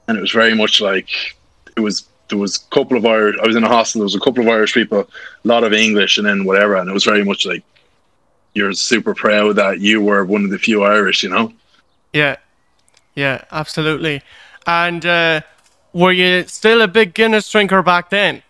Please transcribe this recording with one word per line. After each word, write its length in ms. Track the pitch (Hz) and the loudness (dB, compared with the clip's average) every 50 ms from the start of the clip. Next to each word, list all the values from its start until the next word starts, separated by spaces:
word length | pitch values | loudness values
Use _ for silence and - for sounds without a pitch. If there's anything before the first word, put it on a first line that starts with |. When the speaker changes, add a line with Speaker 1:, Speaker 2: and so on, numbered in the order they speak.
| _ - | _ -6
Speaker 1:
and 80 | 113 | -6
it 40 | 101 | -4
was 100 | 90 - | -4 -2
very 240 | - 113 113 113 113 | 0 2 2 2 2
much 260 | 110 107 104 - - | 2 0 2 0 0
like, 280 | 107 98 98 95 - - - - - - - _ _ _ _ _ _ - - | 0 0 -2 -4 -4 -6 -8 -10 -10 -10 -14 _ _ _ _ _ _ -10 -6
it 40 | - | -4
was, 260 | 107 107 98 - - _ _ _ _ - | -4 -2 -4 -6 -10 _ _ _ _ -8
there 100 | 107 101 | -4 -4
was 180 | 101 98 - | -4 -4 -6
a 180 | - - - - | -8 -6 -2 0
couple 220 | 143 131 101 131 | 0 0 0 0
of 80 | 117 104 | 0 2
Irish, 320 | 117 110 110 107 104 101 - | 2 2 4 2 2 0 0
I 40 | 110 | 0
was 100 | 113 113 | 0 2
in 80 | 117 113 | 2 2
a 40 | 110 | 2
hostel, 320 | 120 117 110 - - 113 | 2 2 2 0 -2 -4
there 40 | 104 | -2
was 100 | 98 98 | -2 -2
a 60 | 98 | -2
couple 220 | - 135 117 123 | -2 -2 0 2
of 60 | 113 113 | 2 2
Irish 240 | 113 110 107 104 | 2 2 0 0
people, 280 | - 120 107 - 107 101 | 0 0 0 0 -2 -4
a 480 | 95 - - - - - - - - 107 | -4 -4 -10 -20 -20 -20 -14 -6 0 0
lot 140 | 117 120 | 2 2
of 100 | 117 107 | 2 2
English, 440 | 107 107 110 110 107 104 98 92 - | 2 2 2 2 2 2 2 0 0
and 100 | - 104 | 0 0
then 180 | 104 101 98 98 | -2 -2 -2 0
whatever, 320 | 95 95 98 104 104 101 | 0 2 2 2 2 2
and 120 | 92 90 92 | 0 -2 -2
it 40 | |
was 120 | 98 104 - | -4 -2 0
very 200 | 117 107 104 101 | 0 0 0 0
much 200 | 98 98 - - | -2 -2 -4 -6
like, 180 | 101 - - - _ _ _ _ _ _ _ _ _ _ _ _ _ _ _ _ _ - | -6 -8 -10 -12 _ _ _ _ _ _ _ _ _ _ _ _ _ _ _ _ _ -6
you're 180 | 104 101 98 | -4 -4 -4
super 420 | 95 - - - 120 110 - 110 98 | -4 -4 -4 -2 -2 -2 -2 -4 -4
proud 420 | - - 110 104 104 104 107 101 | -2 0 0 2 2 2 2 2
that 240 | 104 98 98 98 85 | 2 0 0 0 -2
you 200 | 101 104 110 110 | 0 0 0 2
were 240 | 101 104 104 101 95 | 2 2 2 0 0
one 200 | 90 104 104 101 | 0 0 -2 -2
of 60 | 98 | -2
the 80 | 98 - | -4 -4
few 260 | - 113 110 104 101 | -2 0 0 2 2
Irish, 380 | 101 104 107 101 95 90 - | 2 2 2 2 0 -2 -2
you 60 | - 95 | -4 -2
know? 240 | 92 107 117 113 - _ _ _ _ _ _ _ _ _ _ _ | -2 -2 -2 -4 -6 _ _ _ _ _ _ _ _ _ _ _
Speaker 2:
Yeah, 240 | - 151 151 143 127 - _ _ _ _ _ _ _ _ _ _ _ _ _ _ - | -2 -2 0 -2 -2 -6 _ _ _ _ _ _ _ _ _ _ _ _ _ _ -8
yeah, 280 | 143 139 139 127 - - - | -4 -4 -4 -4 -6 -8 -10
absolutely. 680 | - 156 151 - - 165 156 156 156 135 165 160 143 135 - _ - - - - - - - | -10 -10 -8 -8 -6 -4 -2 -2 -2 -2 -4 -6 -6 -6 -10 _ -20 -20 -20 -20 -20 -10 -6
And, 380 | 175 170 170 170 175 170 170 170 | -2 -2 0 0 -2 -4 -4 -2
uh, 360 | 175 175 170 170 165 160 156 151 _ _ _ _ _ _ _ _ _ | 0 0 2 2 0 0 -2 -4 _ _ _ _ _ _ _ _ _
were 200 | - 175 175 185 | -2 2 2 2
you 320 | 180 180 180 180 180 180 170 | 4 2 2 2 0 0 -2
still 360 | - - - - 214 226 233 | -6 -6 -2 2 4 4 4
a 60 | 220 190 | 4 2
big 260 | 170 226 220 175 - | 4 2 2 2 2
Guinness 360 | - 220 226 220 214 - - | 0 0 2 2 0 -2 0
drinker 320 | - 214 202 180 190 190 | 0 0 2 2 2 2
back 280 | 160 175 175 175 170 - | 2 2 2 0 0 -2
then? 320 | 202 202 202 170 131 - _ | -2 -2 -2 -2 -4 -6 _